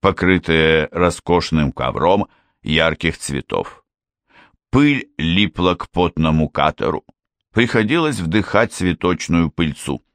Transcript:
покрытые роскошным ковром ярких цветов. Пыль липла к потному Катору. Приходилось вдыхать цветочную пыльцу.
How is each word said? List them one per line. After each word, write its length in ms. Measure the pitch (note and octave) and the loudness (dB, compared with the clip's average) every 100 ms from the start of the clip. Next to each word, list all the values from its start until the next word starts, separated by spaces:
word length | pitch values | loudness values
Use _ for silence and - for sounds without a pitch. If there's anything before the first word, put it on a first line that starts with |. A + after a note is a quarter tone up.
покрытые 880 | G2 F2+ F2+ F#2 E2 D#2+ D#2+ D#2+ D2+ | 0 0 2 2 2 2 4 4 0
роскошным 800 | E2 F2 D#2 - F2 D#2+ D#2+ C#2+ | 0 0 0 0 0 2 0 0
ковром 560 | - B1+ B1 E2 G2+ - _ _ _ | -2 -6 0 2 2 0 _ _ _
ярких 560 | - D#2 D#2+ D#2 E2 - | -4 0 0 0 -4 -4
цветов. 680 | - C#2 - G1+ G1+ - _ _ _ _ _ _ _ _ _ | -8 -8 -6 -6 -6 -14 _ _ _ _ _ _ _ _ _
Пыль 400 | C3 D3 C#3 - - | 2 2 0 -6 -6
липла 580 | D#2+ F2 G2+ - F2+ | -2 0 0 0 0
к 140 | F2+ - | 0 -4
потному 600 | - F2 - D#2+ D#2 D#2 | -2 -2 0 0 0 0
Катору. 540 | - D2 - - D#2 _ _ _ _ _ | 0 -2 -2 -4 -4 _ _ _ _ _
Приходилось 640 | - A#2+ A#2+ G#2+ D#3+ D#3 B2 | -2 0 0 0 0 -2 -4
вдыхать 560 | E2+ G2+ F#2+ G2+ A#2 | -2 -2 0 0 0
цветочную 760 | - F2+ E2 F#2 F2 - E2+ E2 | -2 -2 0 -2 -2 0 0 0
пыльцу. 520 | - E2 C#2 - C2+ _ | -2 -4 -4 -8 -8 _